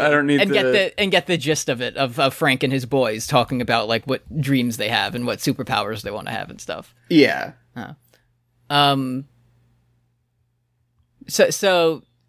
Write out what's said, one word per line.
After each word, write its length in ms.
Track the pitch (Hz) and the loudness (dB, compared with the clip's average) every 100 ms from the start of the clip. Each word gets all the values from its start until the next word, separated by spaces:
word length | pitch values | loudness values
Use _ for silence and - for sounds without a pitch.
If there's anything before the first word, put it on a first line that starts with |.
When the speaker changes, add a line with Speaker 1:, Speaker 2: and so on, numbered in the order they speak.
| 147 | 4
Speaker 1:
I 40 | |
don't 160 | 147 143 | 2 4
need 120 | 143 | 2
Speaker 2:
and 100 | 196 | 4
Speaker 1:
the 40 | |
Speaker 2:
get 80 | 139 | 2
the, 380 | 127 127 185 - | 2 2 0 -2
and 100 | 196 | 0
get 160 | 180 - | 0 0
the 100 | 165 | -2
gist 320 | 135 151 - | 0 -2 -2
of 120 | 120 | -4
it, 160 | 120 - | -4 -4
of, 200 | 131 123 | -4 0
of 120 | 139 | 0
Frank 300 | - 151 127 | 2 0 2
and 100 | 131 | 0
his 140 | 135 123 | -2 0
boys 400 | 139 117 110 - | 0 0 -2 0
talking 340 | 139 117 127 | 0 2 -2
about, 280 | 120 117 107 | 0 0 0
like, 160 | 113 - | -2 -2
what 160 | 131 - 139 | -6 -6 -4
dreams 360 | 135 135 120 117 | 0 0 0 -2
they 120 | 107 | -2
have 280 | 113 101 120 | -2 -2 -4
and 100 | 120 | -6
what 140 | 98 | -4
superpowers 640 | 147 120 120 113 101 110 | -4 -4 -2 -4 -4 -8
they 100 | 101 | -8
wanna 180 | 104 - | -10 -8
have 180 | 110 - | -10 -10
and 120 | - | -14
stuff. 340 | - - - _ - | -12 -12 -14 _ 2
Speaker 1:
Yeah. 420 | 165 117 69 - - _ 123 | 6 6 4 -6 -12 _ -16
Speaker 2:
Huh. 180 | 104 - _ _ _ _ _ _ - | -16 -18 _ _ _ _ _ _ -2
Um. 540 | 143 143 139 131 127 139 _ _ _ _ _ _ _ _ _ _ _ _ _ _ _ _ _ _ _ - | 2 4 2 -2 -8 -10 _ _ _ _ _ _ _ _ _ _ _ _ _ _ _ _ _ _ _ -4
So, 240 | - 185 | 2 2
so, 520 | - 196 180 165 147 - _ | 2 2 2 2 -2 -8 _